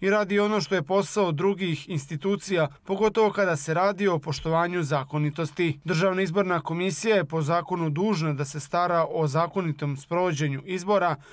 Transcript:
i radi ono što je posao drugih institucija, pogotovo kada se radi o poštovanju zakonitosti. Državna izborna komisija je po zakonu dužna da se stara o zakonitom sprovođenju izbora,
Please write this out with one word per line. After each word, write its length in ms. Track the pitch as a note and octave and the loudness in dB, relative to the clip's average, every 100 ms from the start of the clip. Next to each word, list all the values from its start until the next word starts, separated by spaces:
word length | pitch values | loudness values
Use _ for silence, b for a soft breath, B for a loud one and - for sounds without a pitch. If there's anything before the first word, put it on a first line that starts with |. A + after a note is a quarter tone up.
i 100 | F#3+ | 0
radi 300 | G#3 G3+ G3+ | 2 2 2
ono 200 | G#3 G#3+ | 2 0
što 140 | - | 0
je 80 | F#3+ | -2
posao 500 | D3 G3 F#3+ - F#3+ | 0 0 2 0 0
drugih 560 | D3+ F#3+ G3 F#3 D#3 - | 2 0 0 -2 -2 -4
institucija, 800 | E3+ C3+ D#3 G3 G3+ - F#3 D3 B | -6 -6 -4 -2 -2 0 0 0 B
pogotovo 460 | - G3 A3 G#3+ G#3+ | -4 0 2 4 2
kada 260 | G3 F#3+ D#3 | 4 0 0
se 180 | - | 0
radi 340 | D#3+ G3 F#3+ G3+ | 0 2 2 2
o 100 | E3+ | 0
poštovanju 640 | D#3+ C#3 D#3+ D#3+ E3+ F3+ | -2 -4 0 2 2 0
zakonitosti. 960 | D3+ D3 C3+ D3+ D3+ D3+ D#3+ - F3 C3+ | 0 -2 -2 -2 -2 -2 -4 -2 -2 -2
Državna 380 | D#3 F3 F#3+ F#3 | -2 2 2 2
izborna 380 | F#3+ F3 F#3 F3 | 0 0 0 0
komisija 560 | - E3 F#3 D#3 A3 G#3 | -2 -2 -2 0 2 2
je 80 | |
po 180 | D#3 D#3+ | 2 -2
zakonu 480 | D3 E3+ E3 F3+ E3 | 0 0 0 -2 -2
dužna 420 | D3 G#3 F#3+ D#3+ | 0 0 0 0
da 120 | C#3 | -2
se 160 | C#3+ D3+ | -4 -6
stara 460 | - F3 F3 E3+ D#3+ | -4 0 2 2 0
o 160 | F3 D#3 | 0 0
zakonitom 680 | D3 E3+ G3 E3+ D3+ D3 C#3 | 0 0 0 -2 -2 -4 -6
sprovođenju 680 | - E3+ F3+ D3 D3 C#3 | -4 0 0 0 -2 -4
izbora, 520 | - F#3 F3+ G3+ F3+ C#3+ B | -6 -6 0 2 2 -2 B